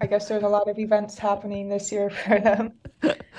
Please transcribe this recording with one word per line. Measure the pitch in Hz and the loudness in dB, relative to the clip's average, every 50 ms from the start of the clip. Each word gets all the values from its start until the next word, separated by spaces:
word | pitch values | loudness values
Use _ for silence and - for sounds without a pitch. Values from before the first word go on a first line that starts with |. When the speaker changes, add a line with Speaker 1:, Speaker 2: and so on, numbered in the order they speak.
Speaker 1:
I | 214 | -2
guess | 190 202 208 208 | 0 0 0 0
there's | - 220 208 | 0 -2 0
a | 208 | 2
lot | 202 208 208 202 | 2 2 2 2
of | 208 208 220 | 0 -2 -2
events | 214 214 214 208 208 208 - - | 0 2 2 2 0 -2 -8 -4
happening | 220 202 202 202 - 208 202 202 196 202 | -2 -2 -2 -2 -4 -8 -8 -6 -6 -4
this | 202 202 202 - | -4 -4 -4 -4
year | 214 202 202 202 | -2 -2 -2 -2
<laughs> | 202 - - | -4 -4 0
for | 196 214 202 | 2 4 4
them. | 214 220 202 220 226 226 - _ - - _ - - | 6 4 4 2 0 -4 -6 _ -20 -20 _ 0 0
Speaker 2:
<laughs> | - - - - _ - | 0 0 0 -6 _ -16